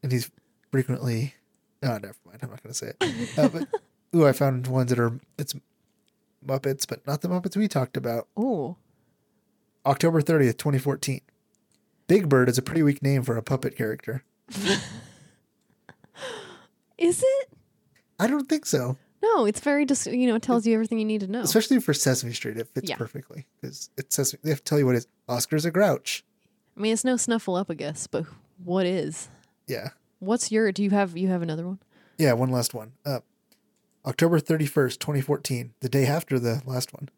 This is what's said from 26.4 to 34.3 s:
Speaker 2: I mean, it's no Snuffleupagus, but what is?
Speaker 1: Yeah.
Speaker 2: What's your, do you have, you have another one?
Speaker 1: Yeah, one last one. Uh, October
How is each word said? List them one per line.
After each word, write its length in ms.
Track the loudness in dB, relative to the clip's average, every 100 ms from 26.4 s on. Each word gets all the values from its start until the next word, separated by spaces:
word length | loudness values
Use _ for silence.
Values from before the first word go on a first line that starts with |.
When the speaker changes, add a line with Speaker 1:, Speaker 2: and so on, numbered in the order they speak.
| _ _ _ -4
Speaker 2:
I 40 |
mean, 120 | -2
it's 100 | 0
no 120 | 0 0
Snuffleupagus, 920 | 0 -2 0 -2 -2 -6 -8 -8 -6
but 160 | -6 -6 -12 _ _
what 220 | -4 0 0
is? 420 | 0 -4 -8 -14 -20 _ _ -10
Speaker 1:
Yeah. 220 | -8 -8 _ _ _
Speaker 2:
What's 320 | -4 -2 0
your, 200 | 0 0
do 120 | 0
you 80 | 0
have, 260 | 2 0 -2
you 100 | 0
have 140 | 0
another 240 | -2 -4 -6
one? 140 | -10 _ _ _ 0
Speaker 1:
Yeah, 160 | 2
one 160 | 4 2
last 220 | 0 -2
one. 200 | -6 -12 _ -8
Uh, 140 | -8 _ _ _ _ _ _ _ _ -8
October 340 | 2 4